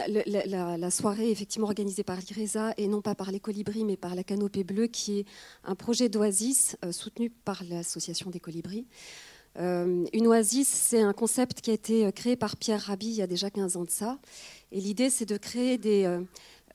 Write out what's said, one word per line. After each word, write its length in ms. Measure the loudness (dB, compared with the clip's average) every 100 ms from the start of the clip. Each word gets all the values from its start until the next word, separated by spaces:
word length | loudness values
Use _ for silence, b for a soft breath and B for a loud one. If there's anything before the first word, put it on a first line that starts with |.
| 2
le, 160 | 0 0
la, 200 | 0 0
la, 300 | -2 -2 -2
la 140 | -2
soirée 360 | 0 0 0 0
est 40 |
effectivement 360 | 0 -2 -2 -2
organisée 340 | 0 -2 -4
par 160 | -4 -6
l'iresa 540 | -6 -6 -4 -2 -2 0
et 100 | 0
non 140 | 0
pas 120 | 0
par 180 | -4 -4
les 80 | -6
Colibris, 440 | -6 -6 -4 -2
mais 120 | -2 -2
par 200 | -4 -6
la 80 |
Canopée 400 | -2 -2 0 -2
Bleue, 240 | -2 0 0
qui 320 | -2 -2 -2
est 60 | -4 B B B -6
un 100 | -4
projet 340 | 0 2 2
d'oasis, 680 | 4 2 2 2 2 0 -2
euh, 80 | -6
soutenu 380 | -6 -8 -4 -4
par 340 | -4 -6 -6 -6
l'association 640 | -6 -6 -6 -6 -6 -6
des 80 | -8
Colibris. 480 | -8 -8 -6 -8 -10 B B B B B B -4
Euh, 440 | -2 0 2 2 2
une 120 | 4 8
oasis, 420 | 8 6 4 2
c'est 340 | 2 4 6
un 120 | 6
concept 480 | 4 2 2 0 0
qui 80 | -2
a 40 |
été, 340 | 0 2 4 4
euh, 40 |
créé 240 | 2 0 0
par 220 | 0 -2
Pierre 240 | -2 -2
Rabhi 260 | -2 -4 -2
il 80 | -2
y 40 |
a 60 | 0
déjà 240 | 0 -2
quinze 260 | -2 -2 -2
ans 80 | -4
de 60 |
ça. 260 | -2 -4 -6 B B B B B
Et 100 | -4
l'idée, 300 | -2 2 2
c'est 160 | 2 -2
de 100 | -4
créer 400 | -4 0 2 2
des, 280 | 4 4 4
euh, 160 | 2 -4 B B B -12